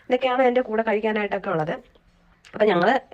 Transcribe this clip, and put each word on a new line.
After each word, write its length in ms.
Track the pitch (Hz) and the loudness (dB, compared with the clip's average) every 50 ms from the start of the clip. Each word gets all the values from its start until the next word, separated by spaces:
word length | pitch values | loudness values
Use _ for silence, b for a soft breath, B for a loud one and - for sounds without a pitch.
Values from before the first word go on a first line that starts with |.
| B B | B B
ഇതൊക്കെയാണ് 340 | 247 254 262 254 247 254 262 | -2 -2 0 0 0 2 2
അതിന്റെ 180 | 247 247 254 | 2 2 2
കൂടെ 220 | 254 233 214 220 226 | -2 -2 -2 -2 -2
കഴിക്കാനായിട്ടൊക്കെ 680 | 220 202 214 214 220 214 214 208 202 196 196 190 202 | 0 -2 -2 0 -2 -2 -2 -2 -4 -4 -6 -4 -4
ഉള്ളത്. 220 | 180 160 156 151 - - - _ _ _ _ _ _ _ _ _ _ _ _ - - | -2 -2 -2 -4 -6 -10 -10 _ _ _ _ _ _ _ _ _ _ _ _ -12 -2
അപ്പൊ 140 | - 214 | 0 2
ഞങ്ങള് 340 | 214 190 175 175 202 262 247 - - | 2 4 4 2 2 2 0 -2 -6